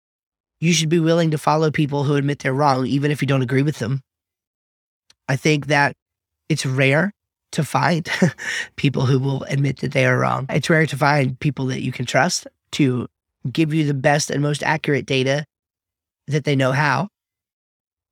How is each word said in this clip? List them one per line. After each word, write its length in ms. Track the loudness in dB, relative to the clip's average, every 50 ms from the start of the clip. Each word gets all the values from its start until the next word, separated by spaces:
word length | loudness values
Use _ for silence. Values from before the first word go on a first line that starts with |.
| _ _ _ _ _ _ _ _ _ _ _ _
you 100 | 0 2
should 160 | 2 2 2
be 140 | 2 2 2
willing 300 | 2 2 2 2 2 2
to 60 | 0
follow 340 | 0 0 2 2 2 2 0
people 340 | 2 0 -2 0 0 -2 0
who 100 | 0 0
admit 240 | 0 0 -2 -4 -2
they're 140 | -4 -2 0
wrong, 340 | 2 2 2 2 2 0
even 240 | 0 0 0 0 -2
if 100 | -2 -2
you 60 | 0
don't 160 | 0 0 0 0
agree 200 | 0 0 0 0
with 160 | 0 -2 -2
them. 220 | -4 -4 -4 -4 -6 _ _ _ _ _ _ _ _ _ _ _ _ _ _ _ _ _ _ _ _ _ _ _ _
I 80 | -4 -4
think 320 | 0 2 2 2 2 0
that 260 | 0 2 2 2 0 -2 -6 _ _ _ _ _ _ _ _ _
it's 180 | -4 -4 -2 -2
rare 480 | -2 0 2 2 4 4 2 2 0 -4 _ _ _ _ _ _ _
to 140 | -4 -4 -4
find 440 | -2 0 0 2 2 0 0 -2 -4 0 0 0 0 0 -4
<laughs> 340 | -8 -8 -6 -8 -8 -8 _
people 280 | -2 -2 0 0 2 2
who 140 | 2 2 2
will 240 | 0 -2 -4 -6 -6
admit 360 | -4 -2 -2 0 -2 -2 -4
that 100 | -8 -2
they 140 | 0 0 2
are 120 | 2 2
wrong. 280 | 2 0 0 -2 -2 -4 -2
It's 200 | -2 -2 2 2
rare 160 | 2 2 2
to 100 | 0 0
find 420 | 0 2 2 4 2 0 0 -2
people 280 | -4 -4 -4 -4 -2 -4
that 160 | -4 -4 -4
you 100 | -6 -6
can 140 | -6 -6 -6
trust 420 | 0 2 2 2 2 0 -4 -8 -12 -20 _ _ _
to 360 | 0 2 2 2 2 -2 -6 -8 _ _ _ _ _ _ -10 -4
give 220 | -2 0 0 0 0
you 120 | 0 0
the 80 | 0 -2
best 380 | 0 2 2 2 2 0 -2
and 100 | -2 -2
most 220 | -2 -2 -2 -2 -2
accurate 420 | -2 -2 -2 -2 -2 -2 -2 -2
data 400 | -2 0 0 2 0 0 -2 -4 -8 _ _ _ _ _ _ _ _ _ _ _ _ _ _ _ -4
that 140 | -4 -2 0
they 140 | 0 0
know 160 | 2 2 2 2
how. 340 | 2 0 2 0 -2 -4 -6 _ _ _ _ _ _ _ _ _ _ _ _ _ _ _ _ _ _ _ _